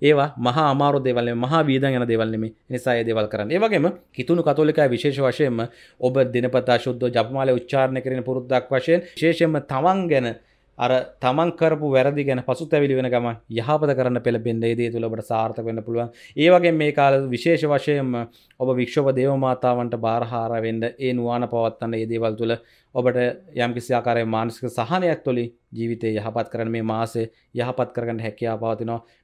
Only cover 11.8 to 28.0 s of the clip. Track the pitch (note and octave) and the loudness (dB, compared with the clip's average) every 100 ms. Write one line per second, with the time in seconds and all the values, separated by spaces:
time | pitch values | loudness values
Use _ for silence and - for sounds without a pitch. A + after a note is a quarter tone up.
11.8 | D3+ C3 C3+ D3 C#3 B2+ - B2 D#3+ D#3 | 2 4 4 2 0 -2 -2 -4 0 2
12.8 | C#3+ C3 B2+ A#2+ A#2+ A2 - A2+ A#2 D3+ | 2 2 2 0 -2 -6 -8 -6 -2 0
13.8 | D3 C3 B2+ B2 B2 A#2 A#2 A2+ A#2 A#2 | 2 2 0 0 0 0 -2 0 0 0
14.8 | A#2 A#2 A2+ A2 - A2+ A2 A2 A2+ A2+ | -2 -2 -4 -6 -4 -2 -2 -4 -6 -6
15.8 | A2 A#2 A#2 - - C#3+ D#3+ F3+ F3 D#3+ | -4 -4 -4 -8 -12 2 6 6 6 2
16.8 | D3+ D3 C#3 C#3 C3+ B2 E3+ D#3+ D3 C#3+ | 0 2 4 4 0 -2 2 2 2 0
17.8 | D3 C#3+ C3 A#2+ A#2 _ _ - C3 B2+ | 0 -2 0 -4 -6 _ _ -6 -2 0
18.8 | A#2+ - C3+ B2+ C3+ C3+ C3 B2+ B2+ A#2+ | 0 0 2 2 2 2 0 0 0 0
19.8 | A#2+ A#2 A2+ A#2 A#2 A#2+ A2+ A2+ A2+ A2+ | -2 -2 -2 -2 -2 -4 -4 -2 -2 -2
20.8 | A#2 - C3 B2 A#2+ A#2+ A#2+ A#2 A2+ - | -4 -4 -2 -2 -2 -2 -2 0 -2 -2
21.8 | A2+ A2+ A2+ A2+ A2+ G#2+ A2+ A#2 _ _ | -6 -4 -4 -2 -2 -2 -2 -2 _ _
22.8 | _ B2+ B2 B2 B2 - - B2 A#2+ A#2+ | _ -2 0 2 0 -4 -10 -4 -2 -2
23.8 | - B2 A#2+ A#2 A2+ A2 A2+ - B2 - | -2 0 2 0 0 -2 -4 -6 -8 -6
24.8 | A2+ F3+ F3 D#3 C#3+ A#2+ A#2+ - _ A2+ | -2 0 0 0 -2 -2 -4 -8 _ -8
25.8 | A2+ A#2 A2+ G#2+ A2 A2+ A2 A2+ A2+ A2+ | -6 -4 -2 -2 -4 -4 -4 -4 -4 -2
26.8 | A2 A2 A#2 A#2+ A2+ _ _ A#2+ A#2+ B2 | -2 -2 -2 -4 -6 _ _ -6 -4 -2
27.8 | A#2+ - | -4 -4